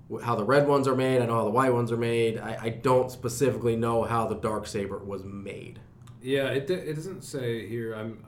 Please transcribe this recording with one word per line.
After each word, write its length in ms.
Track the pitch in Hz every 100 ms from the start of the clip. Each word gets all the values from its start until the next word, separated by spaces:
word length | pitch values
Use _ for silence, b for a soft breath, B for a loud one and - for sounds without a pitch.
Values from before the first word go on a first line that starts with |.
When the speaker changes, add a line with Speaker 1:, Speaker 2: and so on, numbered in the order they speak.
| -
Speaker 1:
wh-, 120 | 110
how 140 | 117 110
the 80 |
red 240 | 104 143 143
ones 200 | 143 135
are 80 | 127
made. 260 | 131 127
I 40 | 117
know 100 | 117
how 80 |
the 60 | 107
white 240 | 113 131
ones 180 | 120 117
are 60 | 117
made. 400 | 117 117 113 110
I, 200 | 107 113
I 80 | 113
don't 420 | 117 131 127 127
specifically 640 | - 123 - 131 110 117 113
know 280 | 117 113
how 240 | 107 117 110
the 100 | 104
Darksaber 680 | 113 104 - 107 98 98
was 200 | 98 98
made. 560 | 98 98 98 90 87 - - - - -
Speaker 2:
Yeah, 280 | 127 135 131
it 180 | 131 139
d-, 80 | 180
it 180 | 156
doesn't 300 | 151 185 180
say 440 | - 143 120 113 101
here. 260 | 117 113
I'm, 300 | 110 113 113